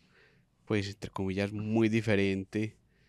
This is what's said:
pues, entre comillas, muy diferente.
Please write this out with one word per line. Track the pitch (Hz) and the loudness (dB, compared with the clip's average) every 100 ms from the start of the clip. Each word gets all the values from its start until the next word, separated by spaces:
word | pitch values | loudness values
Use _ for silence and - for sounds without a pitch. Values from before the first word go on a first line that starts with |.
| _ _ _ _ _ _ | _ _ _ _ _ _
pues, | - 107 98 | -4 -2 -2
entre | 101 95 | -8 -10
comillas, | - 95 95 101 | -6 -4 -2 -2
muy | 107 107 113 110 | -4 0 2 4
diferente. | 113 110 98 98 95 95 107 107 - _ _ | 2 2 2 2 0 -2 -4 -4 -6 _ _